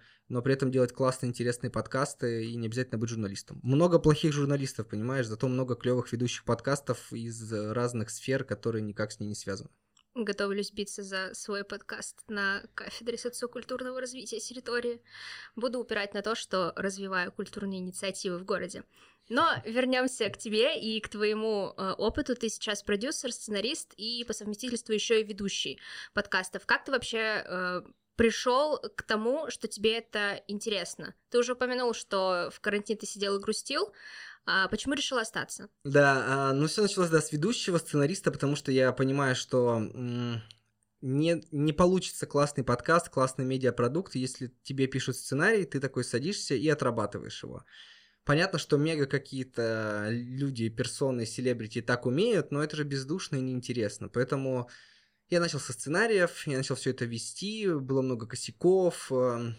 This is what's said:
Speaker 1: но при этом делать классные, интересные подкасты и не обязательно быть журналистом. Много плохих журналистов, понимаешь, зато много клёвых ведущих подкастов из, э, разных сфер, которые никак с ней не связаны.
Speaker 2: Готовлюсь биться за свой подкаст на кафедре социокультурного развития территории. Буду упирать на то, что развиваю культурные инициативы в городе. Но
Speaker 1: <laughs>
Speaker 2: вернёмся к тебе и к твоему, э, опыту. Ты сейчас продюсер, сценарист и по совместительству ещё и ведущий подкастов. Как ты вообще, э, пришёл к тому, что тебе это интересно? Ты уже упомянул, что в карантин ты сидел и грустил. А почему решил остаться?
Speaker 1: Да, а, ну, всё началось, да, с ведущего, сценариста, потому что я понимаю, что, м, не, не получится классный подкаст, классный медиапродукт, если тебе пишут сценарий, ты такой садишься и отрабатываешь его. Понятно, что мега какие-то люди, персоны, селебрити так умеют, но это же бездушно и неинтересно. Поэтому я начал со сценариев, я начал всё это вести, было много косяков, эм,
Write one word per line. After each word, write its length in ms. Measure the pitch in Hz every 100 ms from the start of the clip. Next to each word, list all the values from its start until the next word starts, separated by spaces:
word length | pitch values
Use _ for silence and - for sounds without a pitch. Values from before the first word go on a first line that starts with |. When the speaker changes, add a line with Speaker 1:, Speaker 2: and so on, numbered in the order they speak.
| - _ -
Speaker 1:
но 140 | 123
при 120 | 127
этом 160 | 135 135
делать 220 | 131 123
классные, 360 | - 131 131 127
интересные 420 | 120 117 117 127
подкасты 760 | - - 131 139 - 123 113 113
и 100 | 117
не 100 | 113
обязательно 320 | 117 123 113
быть 120 | 113
журналистом. 500 | 113 101 98 - -
Много 360 | 120 135 175 170
плохих 340 | 156 147 165
журналистов, 560 | 147 139 143 139 - 107
понимаешь, 380 | 104 117 135 113
зато 200 | 107 131
много 280 | 127 127 120
клёвых 340 | 123 123 120
ведущих 320 | 120 123 -
подкастов 680 | - 117 - 139 - 120 -
из, 400 | 117 117 113 110
э, 200 | 110 107
разных 380 | 113 120 117 104
сфер, 340 | - - 135
которые 380 | - 101 117 110
никак 300 | 107 101 110
с 80 | -
ней 60 | 104
не 80 |
связаны. 360 | 104 - 95 - _ _ _ _
Speaker 2:
Готовлюсь 580 | 247 208 196 202 202 202
биться 320 | 208 202 -
за 300 | 98 95 185
свой 280 | - - 202
подкаст 560 | 196 202 - 214 - - -
на 340 | 208 196 196 -
кафедре 420 | - 202 - 233 233
социокультурного 840 | 247 240 240 247 226 254 254 254
развития 400 | 247 254 - 220
территории. 600 | - 247 247 240 240 233 - - - - -
Буду 240 | - 247 226
упирать 360 | - 214 202
на 80 | 208
то, 120 | 202
что 380 | 226 - 190 175
развиваю 560 | - 190 190 196 185 180
культурные 480 | - 190 - 196 190
инициативы 600 | 180 180 196 190 196 175
в 60 |
городе. 380 | 190 185 - - - _ - _ -
Но 200 | 240 330 220
Speaker 1:
<laughs> 60 |
Speaker 2:
вернёмся 640 | 220 226 254 254 262 - 208
к 80 | -
тебе 440 | 226 214 262 320
и 200 | 220 220
к 80 | -
твоему, 640 | 208 214 214 220 208 185 -
э, 160 | 190
опыту. 420 | - 208 233 285
Ты 140 | 240 226
сейчас 340 | - - 208
продюсер, 500 | - 202 247 320 254
сценарист 640 | - - 208 220 320 - -
и 280 | 220 233
по 80 | 233
совместительству 600 | 214 208 208 254 233 -
ещё 220 | 214 -
и 100 | 220
ведущий 540 | 214 202 196 - - - - - -
подкастов. 540 | - - 190 185 196 -
Как 180 | 277
ты 60 | -
вообще, 540 | 262 240 226 220 214 -
э, 360 | 185 180 180 - _ _ -
пришёл 640 | 226 214 254 247 302 302 214 -
к 60 |
тому, 440 | - 220 226 285 302
что 200 | - 220
тебе 280 | - 214 226
это 460 | 226 214 202 196 -
интересно? 640 | 208 220 202 175 - - - _
Ты 80 | 240
уже 140 | 240
упомянул, 420 | 247 247 254 247
что 560 | 220 - 196 185 180 170
в 80 | -
карантин 380 | 208 202 202 208
ты 80 | -
сидел 300 | 202 202 196
и 40 |
грустил. 540 | 202 214 - 285 427 - - - - - -
А 220 | 180 190
почему 260 | 214 -
решил 240 | 285 - 254
остаться? 500 | 220 175 135 - 202 _
Speaker 1:
Да, 400 | 143 143 143 135 117
а, 260 | 135 139
ну, 140 | 135 151
всё 160 | 214
началось, 280 | 202 196 175
да, 100 | 156
с 120 | 147
ведущего, 460 | 151 180 240 - 170
сценариста, 520 | - 147 143 196 -
потому 260 | 139 139 143
что 160 | -
я 200 | 131 131
понимаю, 440 | 123 131 139 139 127
что, 400 | - 127 120 117
м, 640 | 107 - 123 120 120 117 - - _ _ _ _
не, 440 | 135 139 160 170 -
не 220 | 147 151
получится 540 | 151 180 185 - - 143
классный 380 | 143 143 -
подкаст, 440 | 123 120 - 170 -
классный 360 | - 131 -
медиапродукт, 720 | 127 131 127 117 120 147 190 127
если 360 | 127 - 123 -
тебе 240 | - 135 135
пишут 300 | 135 131 123
сценарий, 480 | - 131 180 226
ты 160 | 175 139
такой 240 | 135 -
садишься 500 | 120 120 147 208 -
и 140 | 131 151
отрабатываешь 760 | 147 135 117 104 - - -
его. 220 | - - - - - - _ _
Понятно, 340 | - 147 185 160
что 180 | - 143
мега 300 | 151 160 139
какие-то 1000 | 139 - 135 127 - 113 110 107 104 104
люди, 580 | 117 120 131 139 123 113
персоны, 580 | 113 120 - 135 123 113
селебрити 540 | - 123 117 110 120
так 260 | 110 123 127
умеют, 440 | 131 226 202 143
но 120 | 143
это 140 | 151 151
же 80 |
бездушно 520 | 143 139 131 185 - 139
и 40 |
неинтересно. 680 | 131 127 120 120 104 - -
Поэтому 600 | 117 131 143 135 127 123 - - _ _ _ _
я 100 | 175
начал 200 | 170 143
со 120 | -
сценариев, 720 | 123 - 165 233 208 170 - -
я 100 | 131
начал 180 | 135
всё 160 | 131 131
это 140 | 127
вести, 640 | 117 117 - - 196 220 202
было 340 | 156 131 135
много 240 | 131 123 113
косяков, 840 | - - - 175 190 180 170 -
эм, 440 | 131 127 120 117